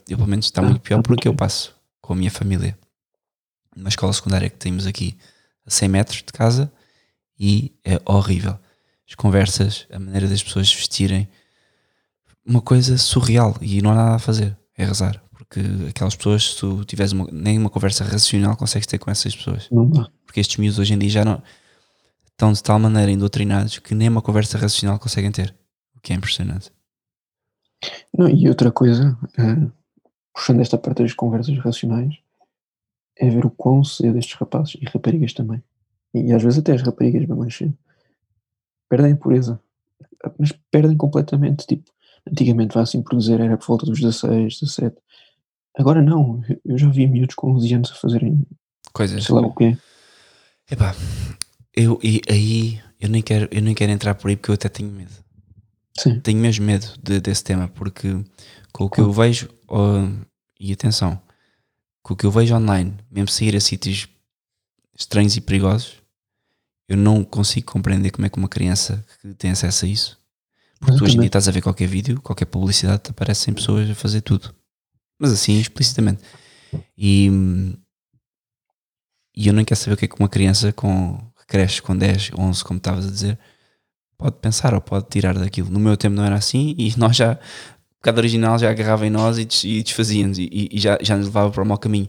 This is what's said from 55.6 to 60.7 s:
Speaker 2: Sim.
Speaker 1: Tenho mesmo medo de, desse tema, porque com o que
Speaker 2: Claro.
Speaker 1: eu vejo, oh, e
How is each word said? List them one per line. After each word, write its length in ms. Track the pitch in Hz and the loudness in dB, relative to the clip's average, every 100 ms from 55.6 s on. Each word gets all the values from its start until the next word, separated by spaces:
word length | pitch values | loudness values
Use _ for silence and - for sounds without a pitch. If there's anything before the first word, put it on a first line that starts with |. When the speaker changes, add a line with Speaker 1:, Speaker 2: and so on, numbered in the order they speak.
| _ _ _ - | _ _ _ -2
Speaker 2:
Sim. 220 | - 117 | 0 0
Speaker 1:
Tenho 180 | - 110 | 0 2
mesmo 260 | 117 107 | 2 2
medo 220 | 104 104 104 - | 2 0 -2 -12
de, 180 | - 101 | -2 -2
desse 220 | 90 98 | 0 -4
tema, 240 | - 95 90 | -2 -2 -2
porque 440 | - 95 - 98 95 101 _ - - _ | -6 -10 -8 -6 -6 -8 _ -20 -20 _
com 120 | - | -4
o 40 | 98 | -2
que 60 | - | 2
Speaker 2:
Claro. 140 | 104 | 2
Speaker 1:
eu 20 | |
vejo, 360 | 101 117 117 - _ _ | 4 2 2 -6 _ _
oh, 400 | 110 101 101 98 101 104 _ _ _ | 0 2 2 0 -4 -12 _ _ _
e 120 | 98 | -8